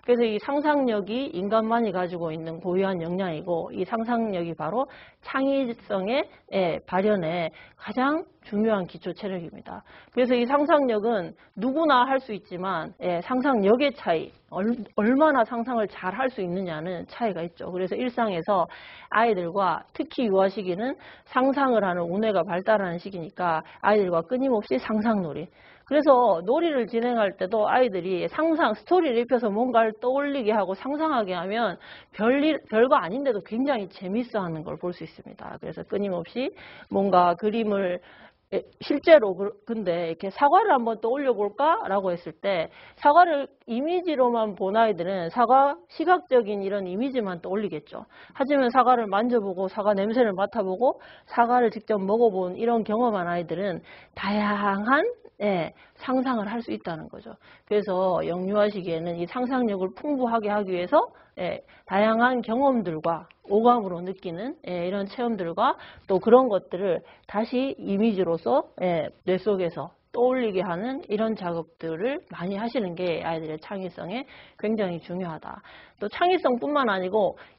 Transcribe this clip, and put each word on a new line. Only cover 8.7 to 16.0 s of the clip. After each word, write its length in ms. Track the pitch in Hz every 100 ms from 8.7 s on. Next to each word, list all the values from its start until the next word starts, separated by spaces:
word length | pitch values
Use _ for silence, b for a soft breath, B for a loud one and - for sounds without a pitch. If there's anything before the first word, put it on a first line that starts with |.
| 208 170
기초 260 | 170 190
체력입니다. 680 | 165 208 185 170 - - 185 - B B
그래서 200 | - 247
이 120 | 247 240
상상력은 880 | 285 302 320 269 214 214 220 165 - b -
누구나 500 | 233 269 320 262 247
할 120 | 269
수 120 | 262
있지만, 640 | 202 - 180 185 180 156 -
예, 180 | 180 170
상상력의 680 | - 254 269 247 196 247 285
차이, 360 | - 208 165 - - _
얼-, 340 | 160 208 240 202 -
얼마나 480 | 208 269 311 269
상상을 420 | 220 233 240 233 208
잘 260 | -